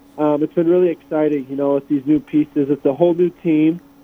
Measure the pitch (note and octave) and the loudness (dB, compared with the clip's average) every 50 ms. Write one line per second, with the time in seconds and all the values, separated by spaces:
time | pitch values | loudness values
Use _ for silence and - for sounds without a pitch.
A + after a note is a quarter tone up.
0 | _ _ - - D3+ D3+ D3 C#3+ D#3 D#3+ - F3+ E3+ E3 F3 F3+ F#3 E3+ D#3 - | _ _ -6 -2 0 0 0 0 -2 -2 -2 -2 0 2 2 2 2 0 -2 -4
1 | - - D#3+ D#3 D#3 D3+ D3+ C#3+ B2+ C3 C#3 C#3 C#3+ C#3 C#3+ C#3 C#3 - D3 C#3 | -10 -6 -4 -2 0 0 -2 -4 -6 -8 -6 -4 -2 -2 -2 -2 -2 -2 -4 -4
2 | B2+ C#3+ D#3 D3 - - - D3+ D3+ - - D3+ C#3 C3+ D3 C#3 - C#3+ C3+ C3+ | 0 0 -2 -2 -2 -2 -2 -2 -2 -2 -2 -2 0 0 -2 0 0 -2 0 2
3 | F3 F3 E3+ E3+ F3+ E3+ - - - E3+ D#3 D3+ D#3 D#3+ E3+ F3 - - _ _ | 2 2 2 2 0 -2 -2 -4 -2 0 2 2 2 2 0 -2 -8 -20 _ _